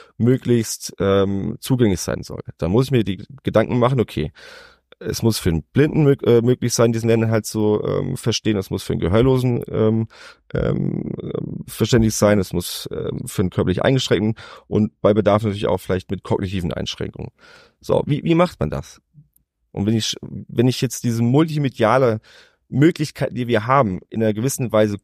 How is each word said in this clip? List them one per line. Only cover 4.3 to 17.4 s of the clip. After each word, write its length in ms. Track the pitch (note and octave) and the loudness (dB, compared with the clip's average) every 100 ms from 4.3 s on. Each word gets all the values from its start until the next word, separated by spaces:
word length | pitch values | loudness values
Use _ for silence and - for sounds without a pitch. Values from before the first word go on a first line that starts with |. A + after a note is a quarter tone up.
| - - - - _ _ _ | -8 -20 -20 -20 _ _ _
es 220 | - - | -8 -2
muss 160 | A2+ G#2+ | 0 0
für 120 | - | 0
einen 120 | E2 | -2
Blinden 420 | - - D3+ - | -2 2 2 4
mög-, 220 | D3 C#3 - | 2 4 4
äh, 160 | A#2+ | 4
möglich 320 | A#2 B2+ A#2+ | 4 0 0
sein, 180 | - A#2 | 2 2
diesen 160 | A2+ A2+ | 2 0
Lerninhalt 380 | A2+ A2+ A2+ G#2+ | 2 2 0 -2
zu, 340 | A2 G#2+ G#2 - | -2 0 0 0
ähm, 320 | F#2+ F#2+ F2+ | -2 -4 -4
verstehen. 400 | - G#2+ - G#2+ | -4 -2 0 -2
Es 140 | F#2+ | -2
muss 100 | G2 | -6
für 120 | - | -4
einen 60 | F2 | -2
Gehörlosen, 640 | E2+ G#2 C3 C3 B2+ A#2+ - | 0 2 4 2 2 -2 -4
ähm, 380 | - A2 A2 A2+ - - - _ - | 0 2 2 -2 -8 -20 -20 _ -4
ähm, 560 | - - G1+ G1+ - - - - - - - | -2 -2 -2 -4 -6 -8 -8 -8 -8 -10 -12
verständlich 480 | - A2 A#2 A2 - | -4 2 4 2 2
sein. 240 | G#2 G#2 | 2 4
Es 120 | F#2 | 0
muss, 380 | F2 F2+ - - | -4 -6 -10 -10
ähm, 300 | - E2+ - B2+ | -8 -6 -8 -8
für 160 | - | -2
einen 80 | F#2 | -2
körperlich 320 | - F2+ F2+ | 0 0 2
Eingeschränkten 500 | - C3+ - G2+ G#2+ A2 - - _ | 2 2 2 0 0 -2 -8 -20 _
und 340 | G#2 G#2+ - | 0 0 2
bei 120 | G2 | 2
Bedarf 300 | G#2+ G2+ G#2 | 4 4 2
natürlich 240 | A2 G2+ D#2+ | 0 -2 -2
auch 100 | F2+ | -2
vielleicht 320 | - F#2+ - | -2 -4 -4
mit 140 | F#2 | -10
kognitiven 500 | - - F#2+ G2 E2+ | -4 -4 -2 -4 -4
Einschränkungen. 560 | - - - - - - _ | -6 -8 -8 -10 -10 -14 _